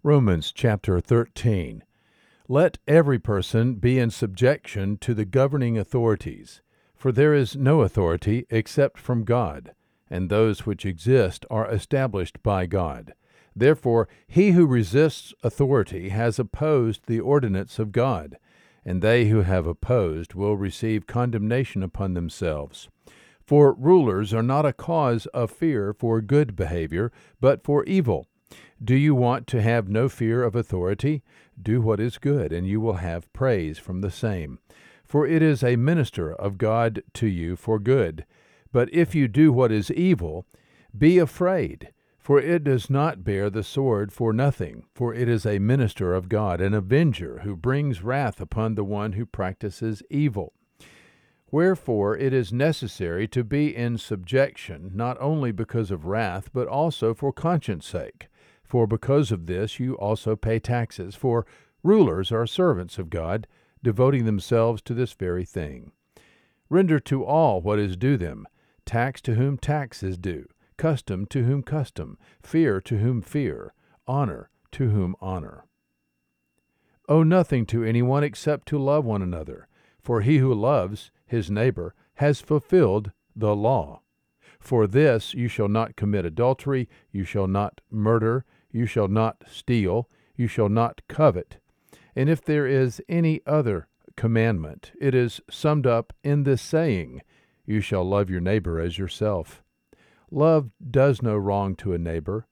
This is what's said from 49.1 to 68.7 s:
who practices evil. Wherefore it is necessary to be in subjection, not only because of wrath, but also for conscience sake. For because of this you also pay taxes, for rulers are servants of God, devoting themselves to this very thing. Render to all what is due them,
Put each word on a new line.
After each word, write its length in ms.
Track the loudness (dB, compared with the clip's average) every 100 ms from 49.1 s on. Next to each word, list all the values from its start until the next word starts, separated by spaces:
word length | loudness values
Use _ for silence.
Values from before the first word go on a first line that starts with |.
who 120 | -6
practices 800 | -8 -6 -6 -6 -10 -6 -8 -8 -6
evil. 420 | -2 0 -2 -10 _ _ _ -20 -20 _ _ _ _ _
Wherefore 640 | 0 2 0 -2 0 0
it 160 | 0 0
is 220 | 0 -2
necessary 760 | 0 0 0 -8 -6 -6 -4 -2
to 140 | -4
be 320 | -2 -2 -2
in 220 | -2 -4 -4
subjection, 920 | -6 -10 -2 0 0 -4 -16 -14 -10
not 260 | -6 -6 -4
only 320 | -4 -2 -2
because 380 | -4 -4 -4 -4
of 160 | -6
wrath, 460 | -4 -4 -2 -6 -8
but 140 | -6 -4
also 480 | -2 -2 0 -2
for 180 | -2 -4
conscience 540 | -2 -2 -2 -2 -8 -8
sake. 400 | -10 -10 _ -20 _ _ _
For 240 | _ 0
because 460 | 2 0 2 0 2
of 140 | -4
this 340 | -4 -6 -6 -6
you 140 | -6
also 420 | -4 -4 -4 -2
pay 240 | -4 -2 -2
taxes, 560 | -2 -4 -4 -8 -14
for 300 | -4 -2 -2 -4 _ _ _
rulers 500 | 4 6 4 2 -2
are 120 | -2
servants 540 | -2 0 0 0 -4 -10
of 100 | -8
God, 380 | -6 -4 -4 -6 _ _ _
devoting 440 | -2 2 2 4
themselves 560 | 0 -2 0 2 2 -2
to 120 | -6
this 200 | -4 -4
very 320 | -6 -4 -4
thing. 480 | -6 -8 -10 -12 -20 _ _ _ _ _ _ _ _
Render 300 | 2 4 2
to 240 | 0 -4
all 380 | 0 2 2 0
what 180 | 0 0
is 160 | -2
due 220 | -2 0 0
them, 280 | -2 -8 -18 _ _